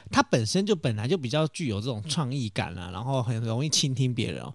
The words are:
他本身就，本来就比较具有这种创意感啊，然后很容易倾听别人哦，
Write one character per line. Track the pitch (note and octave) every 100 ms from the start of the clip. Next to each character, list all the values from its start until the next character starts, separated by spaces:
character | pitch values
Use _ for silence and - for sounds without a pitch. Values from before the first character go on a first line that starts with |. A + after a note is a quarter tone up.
| -
他 | B3
本 | - C3+ G#2+
身 | F#3 G#3
就， | E3+
本 | B2+ G#2+
来 | A#2
就 | F#3
比 | B2
较 | D3 D#3
具 | - C#3+
有 | G2+
这 | B2
种 | G#2+ D3+
创 | D#3 B2+
意 | C#3 A2
感 | - F#2+ F2
啊， | F2+
然 | F2+
后 | B2 C3+
很 | A2 A2+
容 | A2+ A2+
易 | D3+
倾 | - C#3+ C3
听 | B2+
别 | A#2 G#2+
人 | C2+
哦， | A#1+